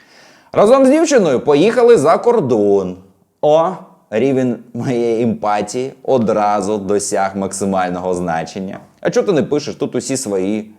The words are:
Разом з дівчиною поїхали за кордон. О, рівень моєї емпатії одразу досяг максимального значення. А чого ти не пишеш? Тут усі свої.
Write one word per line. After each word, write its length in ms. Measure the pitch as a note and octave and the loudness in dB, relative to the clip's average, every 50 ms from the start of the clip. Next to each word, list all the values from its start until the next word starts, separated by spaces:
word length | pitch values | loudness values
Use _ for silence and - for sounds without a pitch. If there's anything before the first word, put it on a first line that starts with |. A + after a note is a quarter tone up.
| _ _ _ - - - _ _ _ _ - | _ _ _ -20 -20 -20 _ _ _ _ 0
Разом 320 | C3 G3 G#3 C4 C#4 C4+ | 2 4 4 6 6 6
з 40 | B3+ | 4
дівчиною 500 | C#4 D#4+ E4+ - C#4 B3 G3 D#3+ C3+ - | 4 4 2 2 2 2 4 4 2 0
поїхали 580 | - C#3+ D3 C#3+ E3 A3 A3+ B3 A#3 A#3+ A#3+ G3 | 2 2 4 4 4 2 2 4 6 6 6 6
за 200 | C3 D3+ F3 G3+ | 6 4 2 2
кордон. 760 | G3 A#3+ A#3 G#3+ E3 B2 B2+ A2 G#2 G2+ G2 G2 F#2+ F2+ F2+ F#2 - _ _ _ _ _ _ _ | 2 0 2 2 0 0 0 2 2 2 2 2 0 -2 -8 -12 -18 _ _ _ _ _ _ _
О, 300 | - D3+ D3+ D#3+ E3 F3+ F3+ - - - _ _ _ _ | 0 2 4 4 2 0 -4 -8 -16 -20 _ _ _ _
рівень 480 | G#2+ A2 A#2+ C#3 C3+ C3 C3 B2 A#2 - - - _ | -4 -2 0 0 0 0 0 -2 -4 -6 -10 -14 _
моєї 480 | A#2+ A#2 B2 B2 A#2+ A#2+ A#2 A2+ A2 B2 | -8 -6 -4 -2 -2 0 0 0 0 0
емпатії 720 | A#2 G#2 - - G#2+ G#2 G#2+ G#2 - - B2+ B2+ C3+ C#3 _ _ | -2 -2 -2 -2 -2 -2 -2 -4 -4 -6 -8 -8 -8 -10 _ _
одразу 760 | - C3 C3 A2+ G2+ A2 G#2+ G#2 G#2 G#2 G#2+ F#2+ G2 G#2+ G#2 | 0 0 0 2 0 0 0 0 0 0 -2 -2 -2 -4 -4
досяг 580 | G2 F#2+ G2+ G#2 G2 - G#2 G2 F#2+ F#2+ F#2+ | -2 -2 -2 -2 -2 -2 -4 -2 -2 -4 -4
максимального 760 | G2+ G2 F#2+ - - G#2 G2 F#2+ F#2+ F2+ F2+ F2+ F2+ F2+ F#2 F#2 | -6 -6 -6 -6 -6 -4 -2 -2 -2 -2 -4 -4 -6 -4 -4 -4
значення. 640 | F2+ F2+ F2 E2 D#2+ E2 - - G#2 F#2+ F#2+ - - - _ _ _ | -4 -4 -4 -4 -6 -6 -8 -10 -12 -12 -12 -12 -16 -18 _ _ _
А 100 | - - | -6 -4
чого 160 | - B3 G#3 | -2 -2 -2
ти 60 | G3 F#3 | 0 -2
не 100 | C#3+ G#2+ | -2 -2
пишеш? 320 | - - D3 - - G2 | -2 -4 -4 -4 -6 -8
Тут 200 | - D3 A#2+ - | -8 -8 -6 -6
усі 220 | B2+ A2+ - C3+ | -8 -6 -6 -6
свої. 540 | B2+ - G#2+ G2+ F#2+ F#2 G2 G#2+ G#2+ G#2+ - - | -6 -6 -4 -4 -4 -2 -2 -4 -6 -8 -10 -20